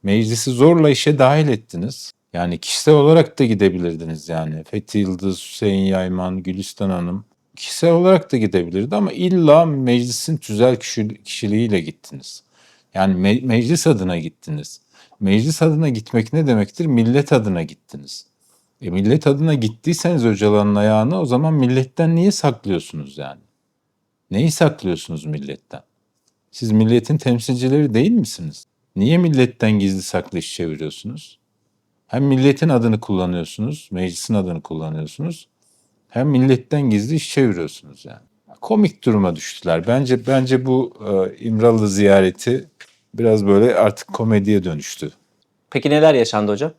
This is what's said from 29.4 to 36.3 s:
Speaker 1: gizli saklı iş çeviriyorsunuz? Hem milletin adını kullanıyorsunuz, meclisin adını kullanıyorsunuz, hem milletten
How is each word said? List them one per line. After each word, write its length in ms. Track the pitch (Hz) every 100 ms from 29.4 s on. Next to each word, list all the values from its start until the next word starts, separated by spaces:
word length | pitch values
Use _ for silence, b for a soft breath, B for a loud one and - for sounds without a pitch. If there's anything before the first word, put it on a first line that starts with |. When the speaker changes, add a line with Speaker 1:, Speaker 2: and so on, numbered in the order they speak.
| 123 - 110
Speaker 1:
gizli 300 | 107 98 95
saklı 360 | - 92 90 87
iş 160 | - -
çeviriyorsunuz? 840 | 85 76 78 - 104 147 - _ _ _ _ _ _ _ _
Hem 160 | 123
milletin 460 | 139 131 139 139 156
adını 300 | 127 117 110
kullanıyorsunuz, 880 | - 95 90 90 80 - 113 151 -
meclisin 420 | 92 92 85 -
adını 280 | 107 90 82
kullanıyorsunuz, 840 | - 78 80 78 76 - 160 165 - _ _ _ _ _ _
hem 200 | 117
milletten 520 | 139